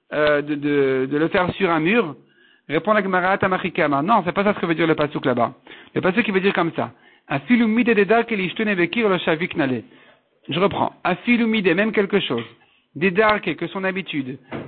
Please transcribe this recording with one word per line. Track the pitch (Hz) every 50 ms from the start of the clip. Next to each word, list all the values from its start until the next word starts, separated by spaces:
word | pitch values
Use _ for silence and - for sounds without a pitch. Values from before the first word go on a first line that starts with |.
| _ _ -
euh, | 147 151 151 147 147
de, | 143 147 151
de, | 147 139 147 147 143 139 135 135 131 131 135
de | 139 147
le | 156 165
faire | - 202 180 175 -
sur | - 196 180
un | 170 160
mur. | 156 165 214 240 214 160 139 - - _ _ _ _ _ _ _ _ _
Répond | 139 160 165 208 214
la | 214 196
Gemara, | 196 185 185 175 185 196 202
Tamachike | - 196 185 180 - 185 170 -
amar. | 165 147 143 139
Non, | 147 175 233 214 175
c'est | 180
pas | 170 - 202
ça | 208 202
ce | -
que | -
veut | 175 165
dire | 156 170 160
le | 156
pasouk | 143 151 147 - 160 -
là-bas. | 143 123 120 117 113 131 - _ - - - - - _
Le | -
pasouk, | 135 175 190 208 226 220
il | 196
veut | 190
dire | 180 202 -
comme | - 175 165 -
ça. | - 120 117 - _ _ - _ _ _ -
Afilu | 151 139 143 - 247 226 240 220
mide | 214 233 240 220 233
de | 202 202
darke | 175 220 233 226 233
li | 220 202 185
ishtune | 175 - - 220 214 202
bekir | 180 170 170 170 233 233 208
lo | 190 170
shavik | - - 165 151 175 170 -
nale. | 175 151 131 127 117 107 - - - - - - _ _ _ _ _ _ -
Je | 143 156
reprends. | 185 196 147 127 120 - - - _
Afilu | 170 180 175 - - 240 226 240
mide, | 220 220 220 190 180 165
même | 175 208 220
quelque | 208 220 202 196 208 196
chose. | - - 143 117 117 - - _ _ _ _ _ _ _ _
Des | 139 151 196
darke, | 175 185 220 214 214 202 208 196 151
que | - 170 160
son | - 196 190
habitude. | 190 185 190 190 - - 151 135 127 135 139 - _ - - -